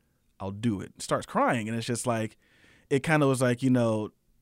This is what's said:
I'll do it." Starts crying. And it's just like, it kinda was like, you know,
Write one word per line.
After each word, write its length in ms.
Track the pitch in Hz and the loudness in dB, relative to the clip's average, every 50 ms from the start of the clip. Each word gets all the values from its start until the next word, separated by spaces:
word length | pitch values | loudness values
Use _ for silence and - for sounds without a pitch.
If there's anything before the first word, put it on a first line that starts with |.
| _ _ _ _ _ _ _ - | _ _ _ _ _ _ _ -12
I'll 100 | 98 98 | -10 -10
do 300 | 98 104 113 120 101 90 | -8 -4 -2 -2 -2 -2
it." 200 | 90 - - - | -6 -10 -14 -12
Starts 240 | - - 151 123 - | -6 -4 -4 -4 -4
crying. 420 | - - 202 269 262 151 120 107 107 | -4 -2 0 0 2 0 0 -2 -4
And 80 | 113 | -6
it's 100 | 117 113 | -6 -4
just 200 | - 120 117 - | -4 -4 -4 -2
like, 300 | 127 117 113 110 107 - _ _ _ _ _ _ _ _ _ _ - | -2 -2 -2 -2 -6 -8 _ _ _ _ _ _ _ _ _ _ -2
it 120 | 147 139 | -2 0
kinda 240 | - 165 160 151 143 | 2 2 2 4 4
was 160 | 135 135 123 | 4 4 2
like, 200 | 131 123 123 123 | 2 2 2 2
you 80 | 135 131 | 2 2
know, 400 | 127 123 117 113 110 107 107 - _ _ _ _ _ _ | 4 4 4 2 0 -2 -4 -8 _ _ _ _ _ _